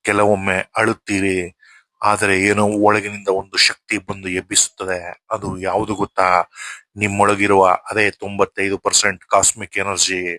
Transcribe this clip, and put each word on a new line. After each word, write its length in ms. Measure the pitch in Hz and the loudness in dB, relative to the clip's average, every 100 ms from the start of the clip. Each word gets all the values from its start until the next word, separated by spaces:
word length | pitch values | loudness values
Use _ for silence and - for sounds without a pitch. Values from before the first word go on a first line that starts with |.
ಕೆಲವೊಮ್ಮೆ 680 | - 101 104 101 95 92 - 110 | 0 2 2 2 0 -2 -4 -2
ಅಳುತ್ತೀರಿ, 760 | 110 110 - 101 98 92 87 _ _ - _ _ | 0 -2 -4 -2 0 -2 -4 _ _ -20 _ _
ಆದರೆ 380 | 104 104 104 95 | 0 2 2 2
ಏನೋ 260 | 101 104 104 | 2 2 2
ಒಳಗಿನಿಂದ 600 | 104 104 104 101 104 101 | 2 2 2 -2 -6 -2
ಒಂದು 300 | 95 98 95 | -2 -4 -2
ಶಕ್ತಿ 400 | - - _ 104 | 0 -2 _ -6
ಬಂದು 300 | 90 98 95 | -6 -10 -6
ಎಬ್ಬಿಸುತ್ತದೆ. 960 | 90 90 98 - _ 95 90 87 - _ | -6 -2 -2 -2 _ -6 -6 -8 -16 _
ಅದು 260 | 110 101 92 | -6 -6 -6
ಯಾವುದು 380 | 92 95 107 98 | -4 -4 -4 -4
ಗೊತ್ತಾ? 480 | 98 - 92 90 - - - - _ 104 | -4 0 2 2 0 -10 -16 -16 _ -4
ನಿಮ್ಮೊಳಗಿರುವ 840 | 104 101 101 101 101 98 92 90 - | -4 2 2 4 4 6 6 2 -2
ಅದೇ 200 | 101 104 | 0 0
ತೊಂಬತ್ತೈದು 680 | - 101 101 98 - 98 95 | -2 -10 -2 -2 0 -4 -2
ಪರ್ಸೆಂಟ್ 480 | 101 - 104 95 _ | 0 2 0 -2 _
ಕಾಸ್ಮಿಕ್ 520 | 101 95 117 98 101 | 2 2 -2 -8 -6
ಎನರ್ಜಿ. 600 | 98 92 - 92 90 | -4 -2 -2 -2 -4